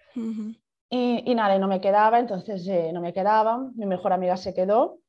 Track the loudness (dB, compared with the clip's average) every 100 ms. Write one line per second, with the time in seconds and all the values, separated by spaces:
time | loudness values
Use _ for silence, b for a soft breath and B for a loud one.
0 | _ -10 -8 -8 -10 -12 _ _ -8 -2
1 | -2 -2 0 0 2 2 2 0 2 4
2 | 6 4 2 -4 -8 -8 -2 -2 -2 -4
3 | -6 -2 2 2 2 0 -6 -6 -4 -2
4 | 0 0 0 -2 -4 -2 2 2 2 -4